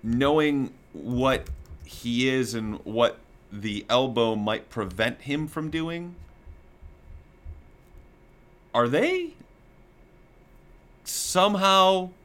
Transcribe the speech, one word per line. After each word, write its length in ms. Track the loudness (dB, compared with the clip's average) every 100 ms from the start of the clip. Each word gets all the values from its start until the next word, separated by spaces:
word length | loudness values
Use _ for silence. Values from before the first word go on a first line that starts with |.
knowing 720 | 0 2 4 4 4 0 -2 -8 -18
what 540 | -14 -4 0 2 0 -4 -12 -14 -18 -18
he 420 | -10 -4 0 2
is 280 | 2 -2 -4
and 280 | -6 -8
what 360 | -6 2 2 0 -18 -20 -16
the 340 | -8 -6 -6 0
elbow 480 | 2 2 2 2 2
might 340 | -2 -4 -6
prevent 520 | -8 -8 -2 -2 -2
him 260 | -6 -4 -4
from 220 | -6 -6
doing, 460 | -6 -6 -8 -10 -16 -20 -20 -20 -20 -20 -20 -20 -20 -20 -20 -20 -18 -16 -16 -20 -20 -20 -20 -20 -20 -20 -20 -20 -20 -4
are 140 | 0 2
they 480 | 2 0 -2 -6 -12 -20 _ -20 -20 -20 _ -20 -20 -20 -20 -20 -20 -20 -20 _ -20
somehow 1040 | -10 -8 0 4 4 4 4 6 6 4 -2 -12